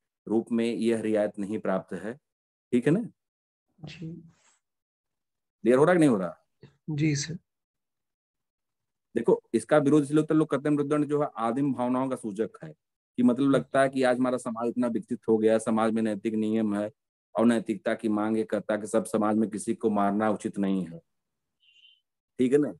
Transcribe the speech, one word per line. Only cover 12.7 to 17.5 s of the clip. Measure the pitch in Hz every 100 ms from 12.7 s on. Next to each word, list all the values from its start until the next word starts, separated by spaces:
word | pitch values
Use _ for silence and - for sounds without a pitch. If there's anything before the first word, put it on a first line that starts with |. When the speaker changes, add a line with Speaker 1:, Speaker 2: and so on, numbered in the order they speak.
| - _ _ _ -
Speaker 1:
कि |
मतलब | 123 123
Speaker 2:
हम्म। | 139
Speaker 1:
लगता | 131 - 135
है | 135
कि | 135
आज | 127 123
हमारा | 127 123
समाज | 123 113 120
इतना | 123 120
विकसित | 110 - 120 -
हो | 110
गया, | 110 113
समाज | 117 113 113
में | 113
नैतिक | 110 104 113
नियम | 110 107 110 110
है | 101 107 _ _ _ _ 98
और |
नैतिकता | 117